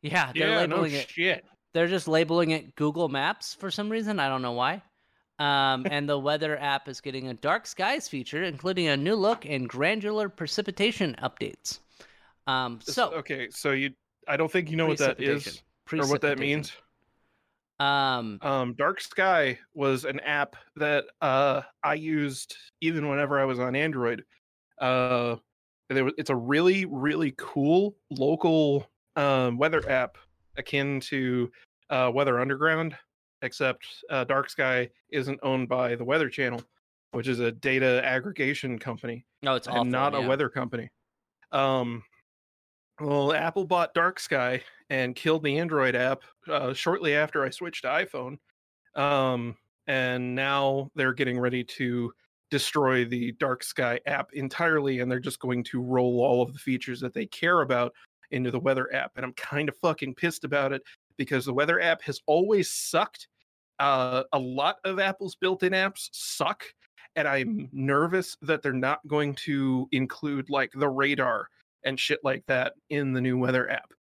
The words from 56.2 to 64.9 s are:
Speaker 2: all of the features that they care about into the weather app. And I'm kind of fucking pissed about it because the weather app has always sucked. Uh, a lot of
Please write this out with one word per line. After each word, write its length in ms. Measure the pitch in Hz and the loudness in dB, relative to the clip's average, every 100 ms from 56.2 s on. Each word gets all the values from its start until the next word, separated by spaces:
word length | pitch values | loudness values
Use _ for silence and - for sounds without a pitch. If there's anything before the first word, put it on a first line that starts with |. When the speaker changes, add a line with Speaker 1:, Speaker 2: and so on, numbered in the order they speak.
Speaker 2:
all 180 | 131 123 | 4 4
of 120 | 123 | 2
the 40 | 139 | -2
features 400 | - 127 131 123 | -4 -4 -4 -8
that 120 | 127 | -6
they 140 | - 107 | -6 -8
care 340 | - 170 180 | -2 2 4
about 320 | 135 123 120 - _ _ _ | 4 2 0 -4 _ _ _
into 200 | 139 127 | -4 -2
the 80 | 123 | 0
weather 300 | 135 131 127 | 2 2 0
app. 180 | 135 131 - | -4 -6 -6
And 100 | 127 | -8
I'm 80 | |
kind 340 | 123 - 143 151 | -8 -6 -2 -2
of 80 | - | 0
fucking 380 | 180 151 135 | 0 0 -4
pissed 300 | 127 170 156 | -2 -2 -2
about 280 | 139 143 135 | -2 0 0
it 100 | 135 - - _ - | -4 -8 -20 _ -8
because 260 | 139 139 | -2 -2
the 80 | 127 | 0
weather 260 | 123 151 170 | 0 2 2
app 200 | 170 165 | 2 0
has 180 | - 139 - | -2 -8 2
always 440 | 156 196 214 180 | 2 4 2 2
sucked. 580 | - - 175 208 - - _ _ _ _ _ | -4 -2 0 0 -6 -20 _ _ _ _ _
Uh, 440 | 143 135 127 127 131 | 2 2 2 0 0
a 60 | 147 | -2
lot 380 | 127 131 147 180 | -2 0 0 0
of 140 | 190 | -4